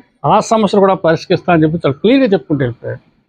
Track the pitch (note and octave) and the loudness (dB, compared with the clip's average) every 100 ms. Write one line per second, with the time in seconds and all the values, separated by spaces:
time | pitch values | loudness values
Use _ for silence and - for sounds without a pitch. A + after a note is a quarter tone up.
0 | - _ C#3+ G3+ G#3+ A3+ G#3 G3+ F#3+ F#3+ | -6 _ 0 0 0 0 0 2 2 0
1 | G#3+ E3 - E3+ - F3 D#3 E3 D3 C3+ | 0 -2 -2 -4 0 0 0 -2 -4 -2
2 | G3+ C4+ B3+ F#3+ - C#3+ B2+ A#2+ A#2+ - | 0 2 2 0 -2 -4 -4 -6 -12 -14
3 | _ _ | _ _